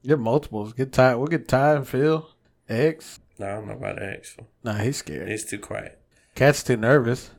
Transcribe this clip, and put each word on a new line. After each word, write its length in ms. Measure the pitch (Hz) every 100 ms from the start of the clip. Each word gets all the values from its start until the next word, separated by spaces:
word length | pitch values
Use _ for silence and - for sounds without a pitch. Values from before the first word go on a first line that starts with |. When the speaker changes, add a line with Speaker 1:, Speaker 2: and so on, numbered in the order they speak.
| 127
Speaker 1:
Get 140 | 151
multiples. 540 | 113 139 - 107 107
Get 180 | 117 131
Ty. 220 | - 131 120
We'll 120 | 143
get 200 | 165 160
Ty 280 | 131 147 147
and 120 | 131
Phil. 420 | 131 151 160 160 _ _ _ -
X. 500 | 113 156 160 - - _ -
Speaker 2:
No, 80 | 98
I 40 | 104
don't 120 | 104
know 60 |
about 280 | 107 104 95
X. 360 | 101 - - - 117 _
Speaker 1:
Nah, 140 | - 104
he's 200 | 110 143
scared. 300 | - 76 98
Speaker 2:
He's 140 | 107 -
too 140 | 107
quiet. 400 | - - - - _ _ _ -
Speaker 1:
Cat's 280 | 135 143
too 140 | - 117
nervous. 540 | 113 147 117 123 -